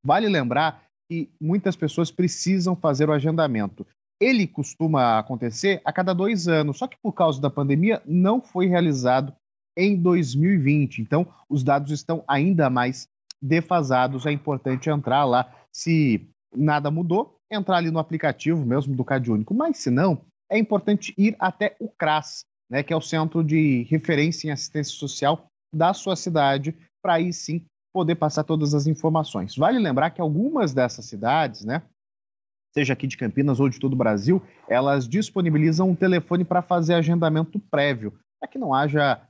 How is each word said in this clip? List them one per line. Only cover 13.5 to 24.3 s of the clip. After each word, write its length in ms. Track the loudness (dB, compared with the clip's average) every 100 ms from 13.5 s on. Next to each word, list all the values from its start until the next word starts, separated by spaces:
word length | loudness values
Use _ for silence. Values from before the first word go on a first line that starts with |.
| 0 2 -2 2 2 2 -2 -4
É 60 |
importante 580 | -4 -4 -4 -2 -4 -2
entrar 340 | -2 0 2
lá, 300 | 2 2 0 -10 _
se 560 | -8 0 2 2 0 -4 _ _
nada 380 | -2 0 0 -2
mudou, 460 | -2 0 -2 -2 _ _
entrar 280 | -8 0 0
ali 140 | 0
no 80 | -2
aplicativo 680 | -4 -2 -2 -2 -2 -2 0
mesmo 300 | -2 -2 -4
do 100 | -2
cad 260 | -2 0
Único. 220 | -2 0
Mas, 240 | -2 -2 -2
se 140 | -2
não, 280 | 0 2 0 _ _ _
é 60 | -2
importante 560 | 0 -2 0 -2 -4 0
ir 200 | 0 2
até 380 | -4 -2 -6 -6
o 80 | -14
cras, 560 | _ 0 0 -2 -18 -20 _ _
né, 120 | -6
que 100 | -2
é 20 | -4
o 60 |
Centro 420 | -2 -2 -2 -2
de 380 | 0 2 2 2 0
Referência 580 | -2 2 0 0